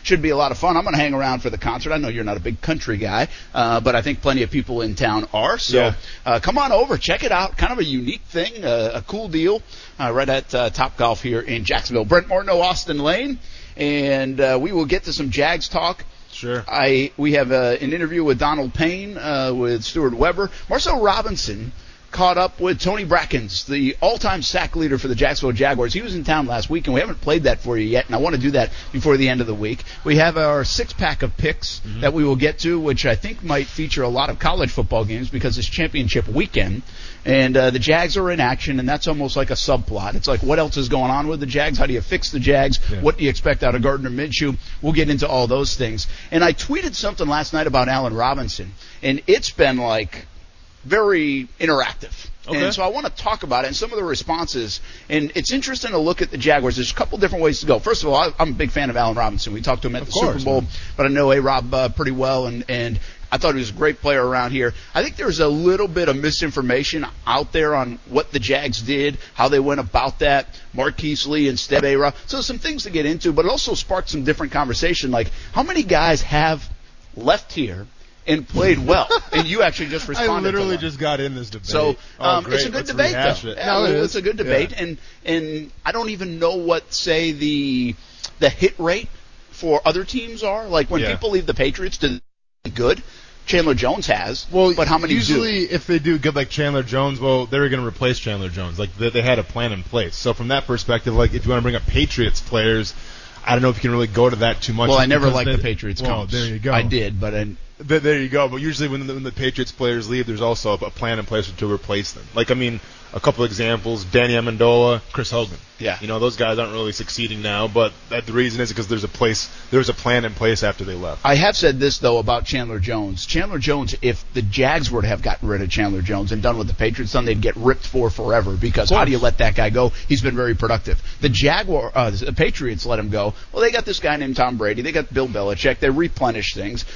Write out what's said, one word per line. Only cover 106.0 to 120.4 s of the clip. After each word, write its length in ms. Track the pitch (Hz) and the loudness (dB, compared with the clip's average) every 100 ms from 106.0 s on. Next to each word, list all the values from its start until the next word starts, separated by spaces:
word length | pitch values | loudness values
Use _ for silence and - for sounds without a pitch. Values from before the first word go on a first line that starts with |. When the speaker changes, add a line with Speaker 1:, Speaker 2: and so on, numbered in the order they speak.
Speaker 2:
Well, 200 | 127 110 | -2 -2
Speaker 1:
coach. 100 | 95 | -2
Speaker 2:
there 140 | 120 117 | -2 -2
you 140 | 110 | -2
go. 120 | 120 | 0
Speaker 1:
I 120 | 120 | 2
did, 360 | 117 120 101 101 | 2 0 0 -2
but 140 | 104 104 | -2 -2
I 120 | 104 98 - - 143 | -4 -6 -14 -10 0
Speaker 2:
Th-, 160 | 156 | 2
there 200 | 147 147 | 4 2
you 80 | 131 | 2
go. 180 | 139 135 | 0 0
But 140 | 131 | -2
usually 260 | 156 135 147 | -4 -2 -2
when 180 | 135 135 | -4 -6
the, 60 | 135 | -8
when 80 | |
the 80 | 131 | -8
Patriots 400 | 123 131 131 123 | -4 -2 -2 -4
players 340 | - 123 120 104 | -2 -2 0 -2
leave, 160 | 123 117 | -2 -2
there's 140 | 107 | 0
also 280 | 117 117 107 | 0 0 0
a, 140 | 101 101 | -2 -4
a 40 | |
plan 280 | - 117 113 | -4 -4 -2
in 60 | 104 | -2
place 260 | 110 92 | -2 -2
to 180 | 85 104 | -4 -2
replace 440 | 101 - 101 98 | -2 -2 -4 -4
them. 100 | - - | -10 -6
Like, 160 | 113 117 | -2 0
I 40 | |
mean, 260 | 127 123 117 - - - | 0 0 -4 -10 -20 -12
a 60 | - | -4
couple 240 | - - | 0 2
examples: 640 | 120 98 113 113 110 113 95 | 0 0 0 0 -2 -6 0
Danny 300 | 123 120 117 | 2 4 2
Amendola, 680 | 117 110 117 120 120 117 - | 0 4 6 6 6 2 -2
Chris 200 | - 117 | -6 -2
Hogan. 260 | 117 107 87 - - | -2 -4 -6 -16 -6
Speaker 1:
Yeah. 180 | 113 92 | -4 -4
Speaker 2:
You 80 | 107 | -4
know, 100 | 110 | 0
those 180 | 120 110 | 0 2
guys 220 | 113 110 | 0 0
aren't 120 | 113 | -2
really 220 | 110 110 | -4 -4
succeeding 480 | 104 113 - 117 107 | -4 -6 -6 -6 -4
now, 260 | 104 101 110 | -4 -2 0
but 240 | 110 110 - - | 2 2 0 -8
that, 160 | 117 113 | -6 -2
the 60 | |
reason 300 | 117 127 117 | 0 0 0
is 100 | 117 | -2
'cause 160 | 104 104 | -4 -2
there's 160 | 113 | -2
a 40 | 101 | -4
place, 400 | - 117 107 - - - | 0 0 0 -4 -12 0
there's 200 | 131 123 | 2 2
a 40 | |
plan 300 | - 120 120 | 0 2 2
in 100 | 113 | 0
place 300 | 104 | 0